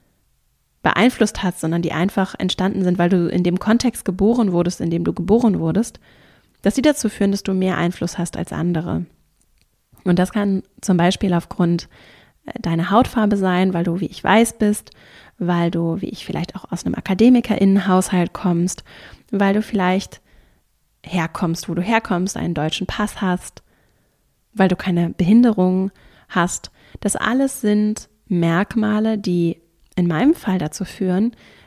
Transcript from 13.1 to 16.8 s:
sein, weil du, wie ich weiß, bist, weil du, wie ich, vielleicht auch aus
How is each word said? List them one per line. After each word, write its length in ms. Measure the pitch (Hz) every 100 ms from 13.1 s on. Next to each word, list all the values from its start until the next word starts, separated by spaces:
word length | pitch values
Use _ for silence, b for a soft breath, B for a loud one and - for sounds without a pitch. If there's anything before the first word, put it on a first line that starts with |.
| 233 208 202
sein, 380 | 190 180 190
weil 80 | 170
du, 160 | 175 175
wie 80 | 180
ich 160 | -
weiß, 360 | - 208 233 -
bist, 340 | 208 208 - B B B B _
weil 340 | 175 175 170
du, 280 | 170 165 165
wie 100 | -
ich, 140 | -
vielleicht 300 | - 151 175
auch 160 | - -
aus 160 | 170